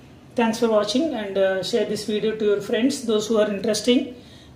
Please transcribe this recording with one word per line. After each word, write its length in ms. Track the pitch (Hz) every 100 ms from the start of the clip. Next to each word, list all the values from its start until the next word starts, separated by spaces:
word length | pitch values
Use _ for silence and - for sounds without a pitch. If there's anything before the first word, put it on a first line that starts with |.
| - - - -
Thanks 260 | 226 220 233
for 80 |
watching 360 | 214 208 254 320
and, 240 | 240 202
uh, 280 | 196 190 190
share 280 | 180 233 208
this 200 | 208 -
video 200 | 208 220
to 180 | - 208
your 220 | 202 -
friends, 400 | 226 262 - 226
those 160 | 214 214
who 80 | 220
are 120 | 208
interesting. 460 | 196 220 208 - 247 - - - - -